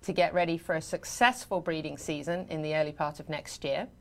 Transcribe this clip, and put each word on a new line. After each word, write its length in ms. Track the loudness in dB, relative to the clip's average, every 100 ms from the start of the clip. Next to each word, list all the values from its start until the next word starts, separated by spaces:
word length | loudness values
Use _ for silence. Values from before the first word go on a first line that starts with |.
to 80 | -2
get 200 | 4 4
ready 240 | 4 2 0
for 180 | 0 -2
a 60 |
successful 800 | -2 -6 -6 4 4 4 -2 -2
breeding 360 | 0 -2 -4 -6
season 480 | -4 -4 -2 -4 -2
in 120 | -4
the 140 | 0 2
early 160 | 0
part 280 | 0 -4 -4
of 80 | -6
next 340 | -6 -6 -6
year. 240 | -2 -2 -4 -10